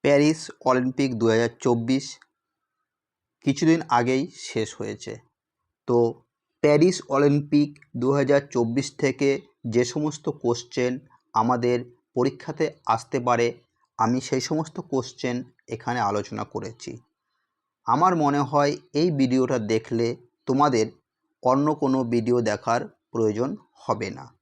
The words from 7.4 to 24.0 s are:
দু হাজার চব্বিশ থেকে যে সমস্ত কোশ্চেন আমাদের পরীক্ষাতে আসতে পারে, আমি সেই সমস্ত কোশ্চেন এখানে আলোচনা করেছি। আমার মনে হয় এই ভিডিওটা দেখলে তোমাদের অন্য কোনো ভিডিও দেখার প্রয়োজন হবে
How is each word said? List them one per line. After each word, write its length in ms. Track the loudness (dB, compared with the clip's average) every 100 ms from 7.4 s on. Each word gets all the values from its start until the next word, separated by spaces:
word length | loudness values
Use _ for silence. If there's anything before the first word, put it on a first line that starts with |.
| 2 0 0 -4 _ -4
দু 120 | 0
হাজার 280 | 0 2 2 2
চব্বিশ 360 | -2 0 -2 -6 -4
থেকে 320 | -4 0 0 0 -6 _ -2
যে 160 | 0
সমস্ত 400 | 0 -2 -4 -4 -8 -4
কোশ্চেন 500 | -2 -2 -4 -4 -2 -4 _ _ _
আমাদের 420 | -2 0 0 0 -2 -4 _ _
পরীক্ষাতে 500 | -2 -2 -4 -14 -6 -6 -4 -4
আসতে 320 | -4 -2 -4
পারে, 260 | 0 2 0 -4 _ _ _ -4
আমি 200 | -2 -2
সেই 220 | -2 -4 -2
সমস্ত 280 | -6 -6 -10 -6
কোশ্চেন 480 | -6 -6 -8 -6 -6 -10 _ -14
এখানে 320 | -10 -6 -2
আলোচনা 440 | -2 -2 -6 -10
করেছি। 480 | -10 -10 -12 -14 -16 -16 _ _ _ _ _ _ _ _ -2
আমার 260 | 2 4 4
মনে 240 | 2 2
হয় 320 | 2 2 2 -2 _
এই 160 | 0 0
ভিডিওটা 480 | 2 2 2 2 -2 0
দেখলে 340 | -2 0 -2 -2 -4 _ _ -2
তোমাদের 400 | 2 4 2 0 -6 _ _ _ _
অন্য 240 | 0 2 2
কোনো 240 | 0 0 0
ভিডিও 340 | 0 0 2 0
দেখার 400 | 0 -2 0 -2 -2 _ _
প্রয়োজন 400 | -2 -2 0 -4 -6 _ _
হবে 260 | -6 -4